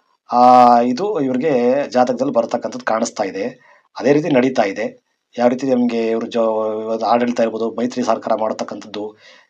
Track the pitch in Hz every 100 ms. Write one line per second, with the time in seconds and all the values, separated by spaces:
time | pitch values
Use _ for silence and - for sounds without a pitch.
0 | _ _ - 120 123 123 120 120 123 127
1 | 208 165 131 127 156 123 123 143 139 123
2 | 127 120 135 117 117 139 107 123 120 110
3 | 117 - 95 95 120 - _ _ _ -
4 | 120 147 160 127 131 123 101 98 117 -
5 | _ _ _ 120 123 127 135 123 120 117
6 | 113 113 117 117 113 110 110 107 110 113
7 | 110 120 123 120 113 110 113 113 123 127
8 | 110 110 - 107 110 110 - 104 107 104
9 | 107 - - -